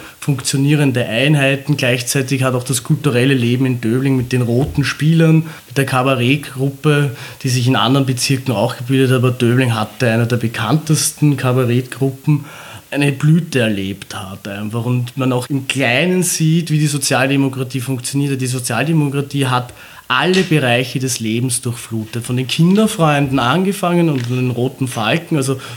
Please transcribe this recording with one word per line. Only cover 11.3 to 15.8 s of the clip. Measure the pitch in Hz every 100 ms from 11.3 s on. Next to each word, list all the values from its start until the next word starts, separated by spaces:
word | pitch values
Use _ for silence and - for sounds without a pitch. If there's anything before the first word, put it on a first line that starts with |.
| 131
Kabarettgruppen, | 127 127 120 120 127 117 135 131 - 147 - - - - -
eine | 143 143
Blüte | 123 151 170 170 131
erlebt | 113 98 95 95 -
hat | 107 95 98 107
einfach. | 101 107 117
Und | 117 123 120 -
man | 131
auch | 123 123
im | 139 131
Kleinen | 131